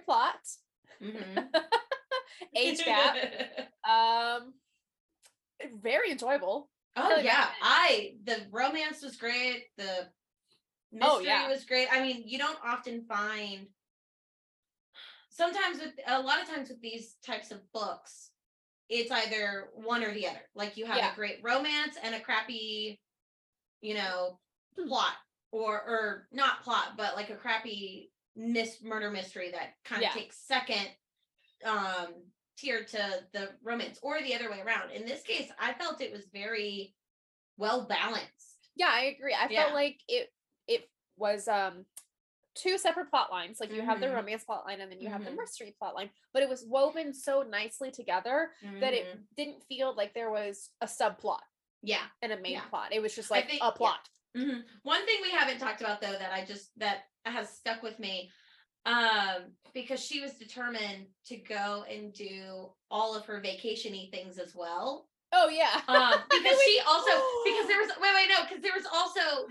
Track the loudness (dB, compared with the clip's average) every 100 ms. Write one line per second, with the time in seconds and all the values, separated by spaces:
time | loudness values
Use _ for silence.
0 | 2 4 4 0 -12 -18 _ _ _ -14
1 | -12 -10 -4 -4 0 0 2 0 2 -6
2 | -4 -6 -6 -16 -6 0 2 2 2 6
3 | 4 4 -2 -4 -8 -8 -12 _ 4 6
4 | 6 4 2 -2 -6 -20 _ _ _ _
5 | _ _ _ _ _ _ -14 -6 2 2
6 | 2 0 2 2 2 -2 -4 _ _ 0
7 | 4 6 8 6 4 2 6 6 8 4
8 | 0 -8 -4 -4 -4 0 0 0 -4 -6
9 | -12 -6 -2 0 0 -4 -10 -10 -6 -4
10 | -6 _ _ _ _ _ _ _ _ 4
11 | 6 6 4 2 2 -2 0 2 4 2
12 | 2 -2 -6 -2 -2 -2 -4 -4 -6 -10
13 | -4 -2 -2 -4 -6 -10 -14 _ _ _
14 | _ _ _ _ _ _ _ _ _ -20
15 | -20 -20 _ -2 0 2 0 -2 -8 -8
16 | 0 0 2 0 0 -8 -8 -10 -10 -10
17 | -14 -18 -8 -8 -8 -16 -12 -6 -6 -8
18 | -14 -20 -20 _ _ _ _ _ _ -2
19 | 0 0 0 -2 -2 -4 -10 -10 -2 0
20 | 0 -2 -6 -6 -14 -8 -8 -6 -2 0
21 | 0 -2 -6 -4 0 0 2 0 -2 -6
22 | -6 -6 -2 -2 -2 -8 -6 -6 -6 -10
23 | _ _ _ _ _ _ _ _ -6 -4
24 | -2 -2 -4 -6 _ _ _ -10 -2 0
25 | 0 -2 _ _ _ -4 -2 -4 -2 -2
26 | -2 -6 -10 2 2 2 0 0 0 -4
27 | -4 -4 -8 -8 -4 -2 -4 -10 -10 -12
28 | -18 _ _ -8 -2 0 -2 -8 -8 -6
29 | -4 -6 -8 -10 -8 -8 -10 -14 -8 -2
30 | 0 0 -6 -16 -2 -2 0 -2 -4 -10
31 | _ _ _ _ _ _ -2 0 0 -2
32 | -6 -10 -20 _ _ -8 -4 -4 -4 -4
33 | -2 -4 -6 -8 -8 -10 -6 -6 -6 -8
34 | -4 -4 -2 -4 -4 -6 -2 -4 -4 -8
35 | -8 -8 -4 -6 -6 -4 -4 -2 -6 -6
36 | -8 -10 -14 -10 -6 -4 -4 -6 -10 _
37 | _ _ _ _ _ -4 0 0 0 -2
38 | 0 -4 -8 _ -20 -20 _ 0 4 4
39 | 2 -2 -2 0 2 4 2 4 0 -2
40 | -4 -2 -2 _ _ _ -2 -2 -2 _
41 | _ _ -2 0 0 0 0 -4 -18 -20
42 | _ _ _ _ _ -4 0 2 2 0
43 | 0 2 2 -2 -6 -8 -8 -4 0 0
44 | 2 -2 -4 -8 -6 -8 -6 -10 -12 -10
45 | -8 -8 -8 -8 -10 -12 -16 -10 -8 -6
46 | -10 _ _ 0 0 -2 -2 4 4 2
47 | -6 -6 0 0 0 -4 -4 -6 -10 -8
48 | -2 -2 2 0 0 -6 -14 -2 0 0
49 | -2 -10 -12 -8 -8 -8 _ -2 -2 0
50 | -4 -2 -2 -2 -4 -8 -16 _ -8 0
51 | 0 0 -4 -4 -8 _ _ _ -2 -2
52 | -4 _ -6 -4 -6 -8 -6 -6 -2 -2
53 | -2 -6 0 0 2 2 0 4 2 2
54 | -6 _ _ -4 -2 -4 -8 -14 0 0
55 | 2 0 2 2 2 0 -4 -2 -4 -4
56 | -4 -6 -4 -6 -6 -12 -14 -4 -2 -2
57 | -8 _ -8 -6 -8 -8 -6 -4 -6 -8
58 | -8 -8 -10 _ _ _ _ _ 2 4
59 | 6 4 2 -2 -8 _ _ -10 -6 -6
60 | -6 -8 -8 -10 -16 -8 -6 -4 -6 -8
61 | -16 _ -16 -16 -8 -4 -4 -4 -8 -10
62 | -12 -12 -12 -12 -14 -14 -16 _ _ -2
63 | -2 -2 -8 -6 -6 -6 -6 -6 -6 -10
64 | -10 -12 -12 -12 -12 -8 -6 -4 -4 -6
65 | -12 _ _ 6 6 6 2 2 6 6
66 | 8 4 6 4 8 8 8 8 6 6
67 | 8 6 4 2 2 2 4 4 4 4
68 | 6 6 8 6 4 -2 -2 -2 0 2
69 | 2 2 2 0 -4